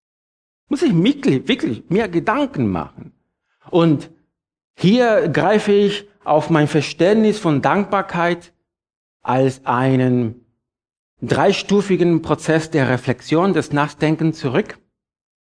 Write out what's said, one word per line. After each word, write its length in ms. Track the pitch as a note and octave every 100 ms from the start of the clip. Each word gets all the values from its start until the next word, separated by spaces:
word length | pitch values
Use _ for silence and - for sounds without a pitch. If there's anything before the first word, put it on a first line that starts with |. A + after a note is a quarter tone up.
| _ _ _ _ _ _ _
Muss 120 | -
ich 140 | E4 E3
wirklich, 520 | G3 C#4+ C4+ C3 B2
wirklich 360 | B3 - A2+ -
mir 180 | F#3 A3
Gedanken 600 | E3+ C#3+ B3 C#4+ - A2+
machen. 460 | F2 C#2 - - _ _ _ _ _ -
Und 420 | - E3 C#3+ - _ _ _ _ _ _ _
hier 520 | F3 A#3+ A#3+ G#3 D#3
greife 420 | C#3+ D#3+ G#3+ G#3
ich 360 | G3+ G3+ G3+ - _
auf 260 | - D3+ -
mein 180 | E3 D3
Verständnis 720 | D#3 C#3 - E3+ G#3+ A3 G#3+
von 220 | F3 C#3+
Dankbarkeit 920 | C3+ E3+ G3 G3 F#3+ F3 E3+ F3 - _ _ _ _ _ _ _
als 440 | - B2+ C3+ C3 -
einen 800 | B2 C3 C3 B2+ B2 A#2 A2 _ _ _ _ _ _ _ _
dreistufigen 1000 | C3+ C3+ F3 F#3+ - G3+ G3 F3+ F3 E3
Prozess 500 | D#3+ D3+ - D#3+ D#3+
der 180 | D#3+ B2+
Reflexion, 640 | B2+ - B2 - D#3 F#3+
des 180 | E3+ -
Nachdenkens 680 | D3 D3 - D#3 D#3 D#3+ D#3
zurück. 400 | C#3 C3+ G#3+ - _ _ _ _ _ _ _